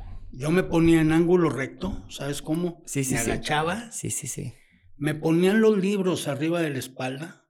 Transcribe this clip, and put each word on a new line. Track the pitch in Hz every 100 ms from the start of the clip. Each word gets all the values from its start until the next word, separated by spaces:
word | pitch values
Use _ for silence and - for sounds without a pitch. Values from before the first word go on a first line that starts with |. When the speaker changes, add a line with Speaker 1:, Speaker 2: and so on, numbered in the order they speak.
| - - -
Speaker 1:
Yo | 127 143
me | 175
ponía | 127 165 165 165
en | 156
ángulo | 160 170 180 160
recto, | 127 131 - 190 - -
¿sabes | - 139 139
cómo? | - 160 175 170 -
Speaker 2:
Sí, | 143
sí, | 131
Speaker 1:
Me | 123
Speaker 2:
sí. | 113
Speaker 1:
agachaba. | 113 - 151 160 202 233
Speaker 2:
Sí, | - -
sí, | - 131
sí. | - 143 - _ _ - -
Speaker 1:
Me | 147
ponían | 151 160 165 185 220
los | 220 208
libros | 190 202 185 160 -
arriba | 131 156 170
de | 156
la | 135
espalda | - - 131 139 170 - _